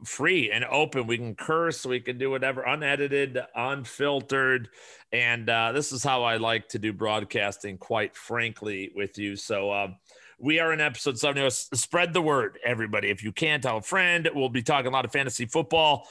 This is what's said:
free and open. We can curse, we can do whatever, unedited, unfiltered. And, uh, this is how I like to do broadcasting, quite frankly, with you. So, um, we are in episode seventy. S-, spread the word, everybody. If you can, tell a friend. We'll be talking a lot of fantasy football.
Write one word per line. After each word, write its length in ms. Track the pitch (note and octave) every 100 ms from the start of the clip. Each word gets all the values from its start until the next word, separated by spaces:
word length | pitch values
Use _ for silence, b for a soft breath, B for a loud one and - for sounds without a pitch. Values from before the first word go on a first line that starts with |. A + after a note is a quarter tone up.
free 480 | A2+ - D#3+ F#3 A2
and 120 | A2+
open. 440 | B2+ C#3 D3+ C3+ A2+
We 80 | A#2
can 180 | A#2+
curse, 500 | G#2+ - D#3+ E3 -
we 140 | C3 B2+
can 180 | A#2+ B2
do 140 | C3+
whatever, 320 | C3+ C3 C3
unedited, 760 | B2 D3+ D3 C#3 C#3+ C#3+ C#3 B2 - A#2
unfiltered. 1120 | B2+ C#3 A#2+ - C#3+ C#3 A#2+ C3+ C3 B2+ A2+ B B B -
And, 400 | A#2 A#2+ A#2+ A2+
uh, 220 | A2+ A2+
this 180 | C3+ C#3+
is 140 | C3
how 180 | C#3 C3
I 140 | A#2+ A2+
like 320 | A2+ A2+ -
to 100 | A#2
do 140 | A2
broadcasting, 840 | F#2+ G#2+ G#2+ G2 A2+ G2+ - G2+ F#2
quite 380 | - A2+ G#2+
frankly, 800 | - - A#2 A2+ A2 G#2+ F#2+ F#2+
with 240 | G2 G2+ -
you. 160 | G2+
So, 380 | G2+ - G#2 G2+
um, 240 | G2+ G2 F#2+ B B B -
we 200 | B2+ D#3+
are 120 | E3
in 80 | D#3
episode 380 | D3+ A#2 D3 A#2+
seventy. 260 | D3 C#3
S-, 240 | C3+ - -
spread 380 | B2 - E3+ F3
the 100 | E3+
word, 380 | D#3 C#3 G#2 -
everybody. 460 | A#2+ A#2 G#2+ G#2 G2+
If 140 | G2+
you 80 | G#2
can, 280 | - D#3+ D3
tell 180 | B2+ A2
a 40 |
friend. 480 | - F#3+ F3+ F3 E3
We'll 160 | C#3+ C3
be 140 | B2
talking 240 | A#2 C#3+ B2+
a 80 |
lot 100 | C3
of 60 | A#2+
fantasy 360 | C#3 C3+ - A#2
football. 600 | E3 D#3+ E3 D3+ C#3+ B